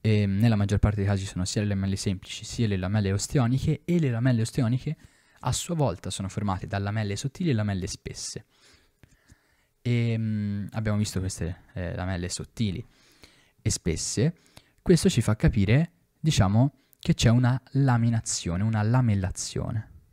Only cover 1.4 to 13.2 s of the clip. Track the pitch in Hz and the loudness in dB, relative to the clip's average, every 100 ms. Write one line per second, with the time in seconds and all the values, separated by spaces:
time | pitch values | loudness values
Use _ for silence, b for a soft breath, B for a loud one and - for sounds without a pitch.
1.4 | 90 - 104 98 98 98 - 95 - - | -4 -2 -2 0 -2 -2 -2 -4 -8 -14
2.4 | 110 - 113 98 92 107 98 98 - 147 | -12 -4 -2 0 0 0 2 0 0 0
3.4 | 117 131 - 151 - 175 160 113 127 127 | 2 0 0 -4 0 0 0 0 2 2
4.4 | 110 - 113 127 - 156 b b b b | 0 0 0 0 -4 -10 b b b b
5.4 | - - - 170 135 87 - - 95 - | -4 -4 -4 -2 -2 -2 -8 -8 -6 -4
6.4 | 104 92 80 98 101 107 107 101 139 - | -4 -4 -4 -4 -4 -4 -4 -4 -8 -4
7.4 | 175 117 104 98 95 - - - - - | -2 0 0 -2 -4 -8 -12 -12 -12 -12
8.4 | - b b b b b b b b b | -16 b b b b b b b b b
9.4 | b b b _ - 120 117 113 113 107 | b b b _ -2 0 2 0 -2 -2
10.4 | 104 101 95 - 110 104 104 - 95 - | -2 -4 -6 -4 0 0 0 -2 -4 -4
11.4 | 82 90 - - 87 87 90 95 87 - | -6 -6 -12 -8 -6 -4 -4 -4 -4 -8
12.4 | - - 107 85 - b b b | -10 -4 -4 -4 -10 b b b